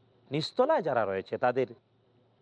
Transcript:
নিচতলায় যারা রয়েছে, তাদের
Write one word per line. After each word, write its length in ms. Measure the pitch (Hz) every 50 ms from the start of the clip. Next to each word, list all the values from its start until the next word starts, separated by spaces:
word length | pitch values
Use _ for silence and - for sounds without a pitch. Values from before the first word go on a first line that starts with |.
| _ _ _ _ _ -
নিচতলায় 500 | 135 156 151 - - - 254 302 320 277
যারা 240 | 170 156 127 117 107
রয়েছে, 320 | 98 95 95 - - 127
তাদের 300 | 123 127 123 120 135 123 117 117 - _ _ _ _ _ _ _ _ _ _ _ _